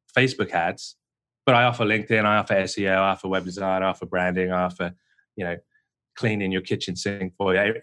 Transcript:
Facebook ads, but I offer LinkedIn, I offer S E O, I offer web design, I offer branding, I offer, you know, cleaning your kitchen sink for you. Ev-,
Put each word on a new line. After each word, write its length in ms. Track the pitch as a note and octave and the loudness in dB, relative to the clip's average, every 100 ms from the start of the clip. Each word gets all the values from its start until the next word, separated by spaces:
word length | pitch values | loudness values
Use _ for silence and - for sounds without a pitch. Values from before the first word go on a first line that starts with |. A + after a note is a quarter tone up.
| _ B2+ | _ 0
Facebook 340 | C3 - G2 | 2 0 -2
ads, 440 | F2 E2+ - - - _ _ _ _ | 0 -2 -4 -14 -20 _ _ _ _
but 100 | - | 4
I 100 | A#2+ | 4
offer 200 | B2 A#2+ | 4 2
LinkedIn, 400 | G#2+ G#2+ G#2 A2 | 0 0 2 2
I 140 | G#2 G#2+ | 4 2
offer 160 | F#2+ | 2
S 240 | G2+ F#2 - | 0 0 -2
E 100 | G2 | 0
O, 40 | |
I 40 | F#2+ G2 | 2 2
offer 180 | F#2 F#2+ | 0 -2
web 160 | F#2+ | -4
design, 380 | F2+ F#2 F#2+ F#2+ | -4 -4 -2 0
I 40 | F#2+ | 0
offer 200 | F2+ F2 | -4 -4
branding, 440 | F#2 F2+ F2+ F#2 | -2 0 0 0
I 120 | F2+ | 0
offer, 320 | F2+ F2+ F2 - _ _ _ - | -2 -2 -8 -8 _ _ _ -10
you 80 | |
know, 120 | G#2 G2+ _ _ _ _ _ - | -8 -8 _ _ _ _ _ -6
cleaning 360 | A#2 G#2 F#2+ | -2 0 0
your 100 | F#2+ | -2
kitchen 340 | - G#2+ - F2+ | -2 -6 -6 -6
sink 380 | G2+ G2+ F#2 - | -6 -6 -8 -4
for 160 | G2 | 0
you. 60 | F#2 | 2
Ev-, 160 | G#2 A2+ | 2 0